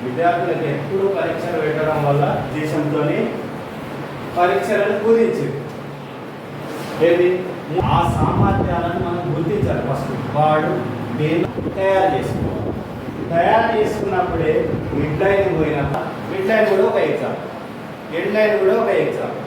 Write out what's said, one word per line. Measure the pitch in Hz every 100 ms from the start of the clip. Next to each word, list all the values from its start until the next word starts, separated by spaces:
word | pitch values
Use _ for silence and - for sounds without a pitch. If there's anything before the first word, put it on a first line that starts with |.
| 123
విద్యార్థులకు | 123 170 170 180 151 143 143
ఎప్పుడూ | - 196 196 185
పరీక్షలు | 156 - - 160
పెట్టడం | 151 156 156 151 143
వల్ల | 143 - - - 151
దేశంతోనే | 151 156 147 151 147 196 226 - - - - - - - - - - 349
పరీక్షలను | 180 202 - 202 202 202
కుదించింది. | 214 226 226 - - - - - - - - - - - - - - - - - 165
ఏది? | 175 180 - - - - 370 - -
ఆ | - -
సామర్థ్యాలను | - - - - 170 170 170 180 -
మనం | - - 147
గుర్తించాలి | 160 135 123 - -
ఫస్ట్. | 135 - 127 - 147
వాడు | 151 156 151 - - - - -
నేను | 151 165 185 - - -
తయారు | 190 190 269 269
చేసుకోవాలి. | - - - - - - - - - - -
తయారు | 170 175 220 226 220
చేసుకున్నప్పుడే | - - 196 185 180 165 - 156 - - - 143
మిడ్ | 147 147
లైన్ | 196 196 196 160
పోయినప్పుడు, | 151 147 143 - - - -
మిడ్ | 196 190
లైన్ | 220 214
కూడా | 190 -
ఒక | 202 160
ఎగ్జామ్, | - - - - - - - - - - 160
ఎండ్ | 202 214
లైన్ | 214 202
కూడా | 190 233
ఒక | 208 -
ఎగ్జామ్. | - - - -